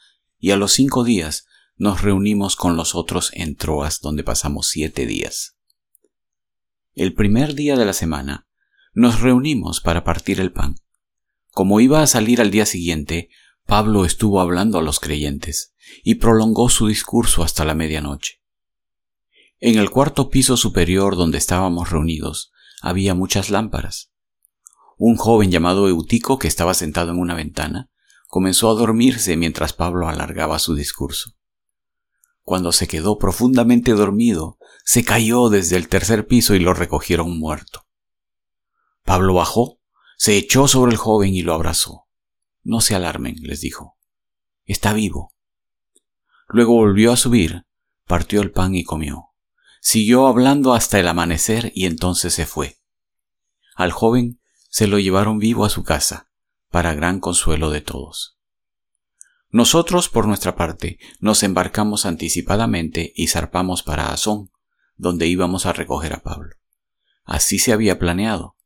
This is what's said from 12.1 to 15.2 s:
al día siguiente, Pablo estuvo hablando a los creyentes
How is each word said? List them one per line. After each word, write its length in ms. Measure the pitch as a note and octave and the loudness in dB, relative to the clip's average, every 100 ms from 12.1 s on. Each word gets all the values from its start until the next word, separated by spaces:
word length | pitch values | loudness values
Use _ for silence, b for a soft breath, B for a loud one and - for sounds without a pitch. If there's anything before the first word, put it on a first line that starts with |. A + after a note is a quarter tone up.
| A#2+ A2 A#2+ | 2 2 2
al 100 | G#2+ | 2
día 160 | G#2 G#2 | 2 0
siguiente, 600 | F#2 E2+ D#2+ C#2+ E2 - b b b | -2 -4 -4 -4 -6 -8 b b b
Pablo 400 | - G#2 G#2+ G#2 | -2 0 2 2
estuvo 360 | F2 - A2 G2 | 2 0 0 2
hablando 360 | F2+ F2 G#2+ F2+ | 2 0 0 0
a 60 | |
los 160 | D#2+ D2 | -2 -4
creyentes 720 | D2+ D2 | -4 -4